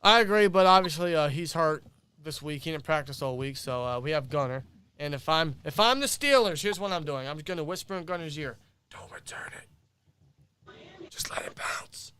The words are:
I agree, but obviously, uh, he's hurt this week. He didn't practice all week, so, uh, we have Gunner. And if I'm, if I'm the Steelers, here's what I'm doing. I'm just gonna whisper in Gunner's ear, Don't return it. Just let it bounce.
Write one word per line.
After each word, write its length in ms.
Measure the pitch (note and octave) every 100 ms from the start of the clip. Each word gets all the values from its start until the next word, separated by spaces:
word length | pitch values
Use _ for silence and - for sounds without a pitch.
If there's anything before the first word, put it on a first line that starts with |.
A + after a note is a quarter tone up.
I 180 | F#3+ A3+
agree, 280 | G#3 G#3 G#3
but 180 | F#3 F#3
obviously, 500 | F#3+ F3+ D3+ F3 E3
uh, 140 | D3
he's 240 | C#3 E3+
hurt 320 | E3 E3 D#3 - _ _ _
this 200 | D3+ D3
week. 220 | D3 D3
He 80 | D#3+
didn't 120 | D3+
practice 380 | C3+ D#3 C#3 C#3
all 160 | C#3 B2+
week, 200 | C3+ C3+
so, 260 | - B2 B2
uh, 140 | B2
we 120 | C3
have 180 | D#3 C3
Gunner. 360 | D3 C3+ C3 C3 - _ _
And 140 | D3
if 140 | C#3+ -
I'm, 260 | D#3+ D#3+ C3+ -
if 140 | D3+
I'm 200 | A3 C4
the 60 | C#4
Steelers, 540 | - C#4+ C#4 A3 D#3
here's 180 | G3 F#3
what 120 | G3
I'm 120 | F3+ D3+
doing. 220 | C#3 C3
I'm 80 | D3+
just 80 | D3+
gonna 180 | F3+
whisper 320 | D3+ F#3 - F#3+
in 100 | E3
Gunner's 320 | F3+ E3 D3+
ear, 200 | D3 A2+ _ _ _
Don't 220 | - -
return 400 | - - - - -
it. 60 | - _ _ _ _ _ _ _ _ _ _ - - - -
Just 200 | - -
let 160 | - -
it 100 | -
bounce. 560 | - - - - -